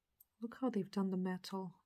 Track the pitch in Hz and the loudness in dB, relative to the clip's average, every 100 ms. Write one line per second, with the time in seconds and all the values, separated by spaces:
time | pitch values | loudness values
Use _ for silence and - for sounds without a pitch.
0 | _ _ _ _ 226 - 262 208 190 202 | _ _ _ _ -8 0 0 2 0 0
1 | 196 185 185 185 - 196 185 - | 2 2 0 -2 -4 -6 -6 -10